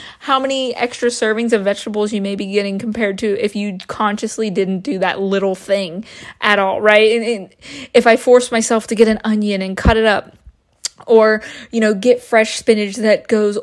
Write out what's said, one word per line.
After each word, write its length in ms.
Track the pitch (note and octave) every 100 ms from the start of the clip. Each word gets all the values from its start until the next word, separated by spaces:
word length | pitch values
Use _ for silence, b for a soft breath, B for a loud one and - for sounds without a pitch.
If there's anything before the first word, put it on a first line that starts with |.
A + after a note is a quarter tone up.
| B B
how 180 | - C4+
many 380 | C4+ C4+ B3+ -
extra 320 | A#3+ - A#3+
servings 440 | A#3+ A3 G#3+ A#3
of 120 | A3
vegetables 480 | G3 G3+ A3 G#3 G#3
you 100 | G#3+
may 140 | G3 G3
be 100 | G3
getting 260 | G3+ G3+ G3
compared 400 | A#3 A3+ G3+ G3
to 240 | A3 G3
if 140 | G#3 G#3
you 220 | G#3 F#3 -
consciously 600 | - G#3+ G#3 A3 - G#3+
didn't 300 | F#3 F#3+ F#3
do 180 | C#4+ F#3+
that 200 | F3+ -
little 360 | G3 G3 G3 F#3
thing 480 | - G3 F3+ F3 B B B B
at 200 | G#3 G3+
all, 200 | F#3+ F#3+
right? 360 | G#3+ G#3+ A3 A#3
And, 80 |
and 300 | A3+ A3 F#3 _ B C#4+ C4
if 120 | A#3+ A#3
I 100 | A3+
force 360 | B3+ B3 B3
myself 340 | A3+ A3+ A3+ -
to 60 |
get 140 | G#3+ A3
an 100 | G#3+
onion 360 | A3 G#3+ G#3 G3
and 160 | F#3+ F#3+
cut 200 | - A3
it 80 |
up, 320 | A3 G3 - _ - _ _ _ - _ -
or, 360 | A3+ G#3+ G#3+ B B B
you 100 | A#3
know, 140 | G#3+
get 280 | G3 B3 -
fresh 340 | - A3+ A3 -
spinach 400 | - G#3+ G3+ G#3
that 300 | G#3+ G3+ -
goes 320 | G#3+ G#3 G3+